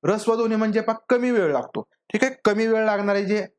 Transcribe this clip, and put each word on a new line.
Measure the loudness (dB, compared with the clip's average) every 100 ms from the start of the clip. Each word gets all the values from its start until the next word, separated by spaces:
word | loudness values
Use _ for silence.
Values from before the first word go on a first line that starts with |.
ऱ्हस्व | 0 -2 0
ध्वनी | 0 0 0
म्हणजे | 0 0
पहा | -2 -4 _
कमी | 0 2
वेळ | 2 2
लागतो. | 0 -4 -10 -12 _ _
ठीक | 0
आहे, | 0 0
कमी | 0 0 0
वेळ | 2
लागणारे | 0 0 0 0
जे | 0 -2 -4